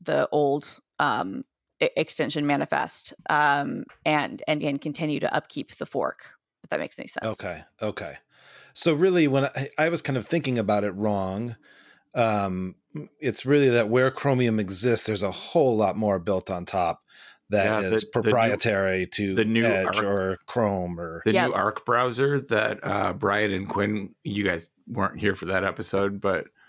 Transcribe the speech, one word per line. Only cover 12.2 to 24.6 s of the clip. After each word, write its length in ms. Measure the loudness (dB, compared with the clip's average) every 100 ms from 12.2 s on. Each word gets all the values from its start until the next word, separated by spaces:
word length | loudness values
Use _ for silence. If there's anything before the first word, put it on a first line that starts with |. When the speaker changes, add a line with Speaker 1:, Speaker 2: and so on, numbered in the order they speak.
| 2 2 0 -2 -6 -10 _ -14 -14 _
Speaker 2:
it's 260 | -4 -2 2
really 220 | 4 6
that 200 | 4 4
where 220 | 4 2
Chromium 480 | 2 0 2 4 2
exists, 480 | -2 0 2 2 2
there's 160 | 0
a 80 | -2
whole 460 | -6 -2 2 4 4
lot 200 | 2 2
more 220 | 0 0
built 320 | 0 -2 -2
on 140 | -6
top 380 | -4 0 0 -2 _ -20 -20 -20 -2
that 140 | 2 2
Speaker 3:
Yeah, 140 | 2
Speaker 2:
is 20 |
Speaker 3:
the, 80 | 2
the 300 | 0 0 0
new, 100 | 2
Speaker 2:
proprietary 760 | 4 4 2 0 2 2 0 -2
to 260 | -2 0
Speaker 3:
the 100 | 0
new 200 | 2 2
Speaker 2:
Edge 220 | 2 2 0
Speaker 3:
Arc, 160 | 0
Speaker 2:
or 360 | 0 0 0 -4 -6
Chrome 520 | 0 0 0 -4 -6
or 240 | -8 -4 2
Speaker 3:
the 60 |
Speaker 1:
Yeah. 140 | 2 2
Speaker 3:
new 60 |
Arc 320 | 0 0 -2
browser 560 | 0 0 0 0 0 0
that, 400 | 0 0 0 -2
uh, 300 | -2 0 -2
Brian 400 | 0 0 2 2
and 160 | 0 -4
Quinn, 460 | -2 0 -2 -6 _
you 180 | -6 -2
guys 280 | 0 -2